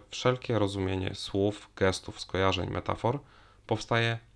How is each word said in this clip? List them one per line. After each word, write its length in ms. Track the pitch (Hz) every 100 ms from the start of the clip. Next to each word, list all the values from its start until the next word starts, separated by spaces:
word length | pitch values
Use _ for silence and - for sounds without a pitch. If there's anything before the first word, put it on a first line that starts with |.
| -
wszelkie 500 | - 127 127 - 110
rozumienie 560 | 98 98 95 95 95 98
słów, 540 | - 101 101 - - -
gestów, 440 | 95 90 - -
skojarzeń, 500 | - 92 95 92 92
metafor 500 | 98 - - 113 139 - - - - -
powstaje 500 | 110 - 117 117 113 -